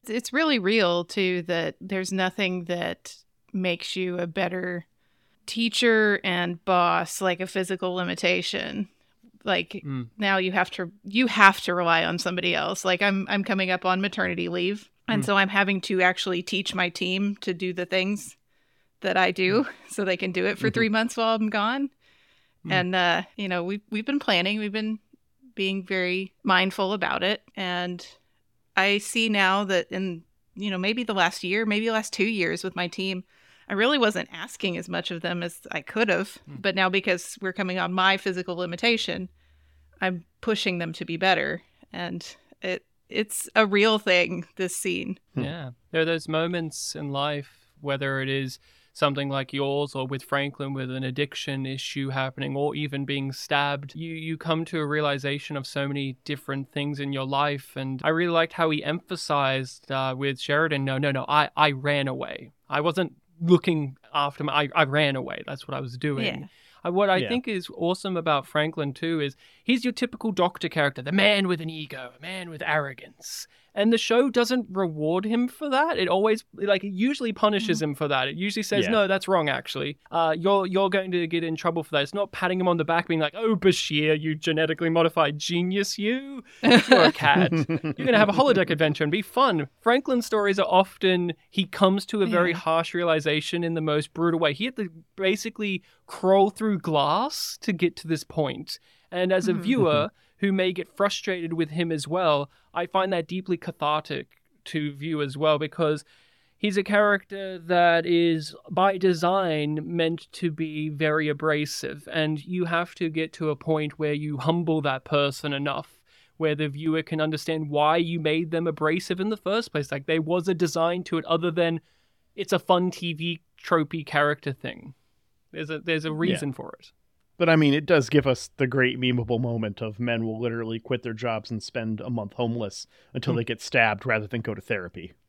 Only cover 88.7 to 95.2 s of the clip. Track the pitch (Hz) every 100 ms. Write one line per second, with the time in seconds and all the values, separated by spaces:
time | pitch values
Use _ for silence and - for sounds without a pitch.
88.7 | 156 160 147 151 180 202 - 262 175 139
89.7 | _ 226 247 285 196 - 214 202 196 190
90.7 | 185 190 - 190 180 175 160 _ - 190
91.7 | - 196 196 - 208 190 175 175 170 160
92.7 | 160 165 175 175 160 151 151 - 170 170
93.7 | 165 156 151 147 - 170 165 160 143 233
94.7 | 254 190 160 - -